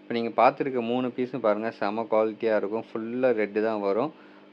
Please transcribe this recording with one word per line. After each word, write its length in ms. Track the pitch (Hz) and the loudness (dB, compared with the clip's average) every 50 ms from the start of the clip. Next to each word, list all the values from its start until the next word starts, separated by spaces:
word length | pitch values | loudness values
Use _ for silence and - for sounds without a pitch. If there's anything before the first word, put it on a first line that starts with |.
இப்ப 120 | - - 120 | -10 -6 -4
நீங்க 160 | 117 117 113 - - | -4 -4 0 2 4
பார்த்துருக்க 380 | 117 135 143 147 147 139 131 123 | 6 6 4 2 -2 -2 -2 -2
மூணு 320 | 113 117 120 127 127 123 120 | -2 -2 -2 -2 -2 -4 -4
பீஸும் 220 | 131 123 123 - 123 | -4 -6 -6 -4 -2
பாருங்க, 320 | 110 107 104 107 110 113 | 0 0 0 2 -2 -6
செம 360 | 113 - 107 101 107 113 113 107 | -4 -4 -4 -2 -2 -4 -2 0
குவாலிட்டியா 460 | 113 110 110 110 107 104 117 110 107 | 2 2 2 2 0 -2 0 2 2
இருக்கும். 280 | 104 101 101 110 113 110 - | 2 0 -2 -4 -6 -6 -6
ஃபுல்லா 340 | - 113 113 113 120 127 131 | -8 -8 -6 -6 -2 0 2
ரெட்டு 360 | 127 117 107 104 101 101 107 | 2 2 2 0 0 0 0
தான் 180 | 107 113 110 104 | 0 0 0 0
வரும். 320 | 101 98 98 110 135 160 - - - - - - - - | 0 0 0 0 0 -2 -6 -12 -20 -20 -20 -20 -20 -14